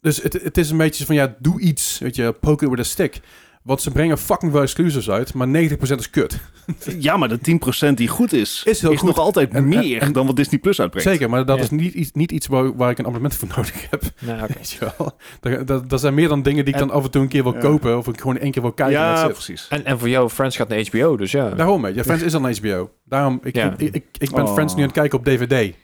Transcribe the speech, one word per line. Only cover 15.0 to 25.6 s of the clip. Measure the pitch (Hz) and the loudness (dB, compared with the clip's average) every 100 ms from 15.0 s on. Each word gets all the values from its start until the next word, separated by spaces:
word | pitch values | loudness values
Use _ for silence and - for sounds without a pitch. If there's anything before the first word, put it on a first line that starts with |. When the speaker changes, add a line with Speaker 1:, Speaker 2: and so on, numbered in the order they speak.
| 160 - - - | -8 -8 -20 -8
Speaker 1:
Dat, | 123 131 131 | -4 -4 -2
dat, | 135 123 | -4 -2
dat | 131 | 0
zijn | 139 | 2
meer | 139 165 | 2 2
dan | 147 | 2
dingen | 135 147 139 | 2 2 0
die | |
ik | 139 | 0
Speaker 3:
En | 139 | 0
Speaker 1:
dan | 143 | 0
af | |
en | 131 | 0
toe | 139 | 0
een | 135 | 2
keer | 139 | 2
wil | 127 | 0
Speaker 2:
Ja. | 117 | 2
Speaker 1:
kopen | 143 151 123 120 | 2 2 2 0
of | 117 | -2
ik | 110 | -6
gewoon | 131 127 | -4 -2
één | 139 | -2
keer | 131 | -2
wil | 120 | -4
kijken | - 139 143 | 0 0 2
en | |
Speaker 2:
Ja, | 165 | 2
Speaker 1:
that's | 165 160 | 2 0
it. | |
Speaker 2:
precies. | - - 85 - | -2 -10 -12 -6
Speaker 3:
En, | 147 135 | -6 -2
en | 123 | -2
voor | 120 | 2
jou, | 127 120 | 2 2
Friends | - 135 - | 0 -2 -2
gaat | 110 | -2
naar | 110 | -2
H | 107 | -2
B | 110 | 2
O, | 156 127 | 2 2
dus | 98 | 0
ja. | 143 123 | 0 0
Speaker 1:
Daarom, | - 180 196 | 0 2 2
weet | 107 101 | 0 -2
je. | |
Friends | 120 160 | -2 0
is | 170 | 0
al | 156 | 0
naar | 131 | 0
H | 107 | -2
B | 104 | -2
O. | 92 95 _ _ | -4 -6 _ _
Daarom, | 135 143 127 | 0 0 -2
ik, | 135 120 | -4 0
Speaker 3:
Ja. | 104 98 | -2 0
Speaker 1:
ik, | 151 | -4
ik, | 151 - - | -4 -10 -8
ik | 139 | -4
ben | 131 | 0
Speaker 2:
Oh. | - | 0
Speaker 1:
Friends | 104 151 | 2 0
nu | - | 0
aan | 139 | 0
het | 156 | 2
kijken | 147 135 | 0 0
op | 123 | 0
D | |
V | 127 123 131 | 0 2 0